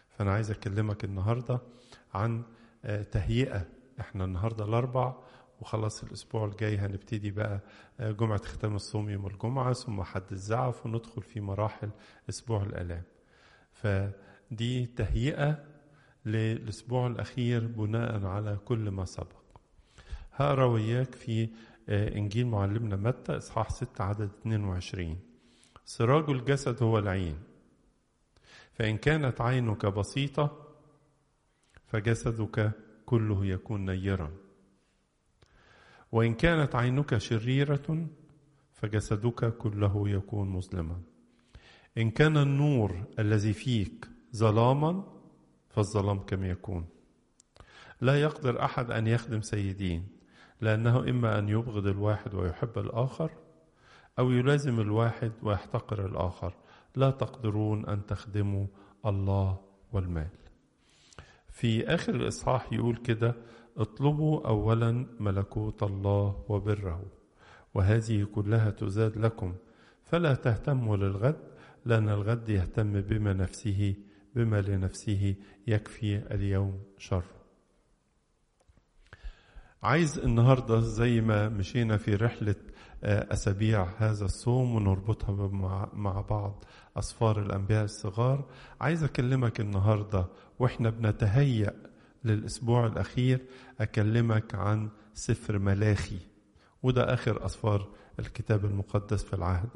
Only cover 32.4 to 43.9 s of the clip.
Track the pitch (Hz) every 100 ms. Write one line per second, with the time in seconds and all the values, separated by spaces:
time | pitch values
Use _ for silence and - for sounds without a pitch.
32.4 | 107 - 107 107 - - - 120 107 98
33.4 | 98 92 - 107 95 92 95 95 78 90
34.4 | - _ _ _ _ _ _ _ _ _
35.4 | _ _ - - - - - 113 117 113
36.4 | 165 165 139 131 123 131 147 117 - 117
37.4 | 117 131 143 143 - 160 160 - - _
38.4 | _ _ _ - 107 107 - 107 117 117
39.4 | 117 113 113 104 101 101 101 98 - 107
40.4 | 98 92 92 92 80 90 - _ _ _
41.4 | _ - - - _ - 113 110 156 151
42.4 | 139 139 147 135 104 90 101 - 107 107
43.4 | 107 101 - 117 95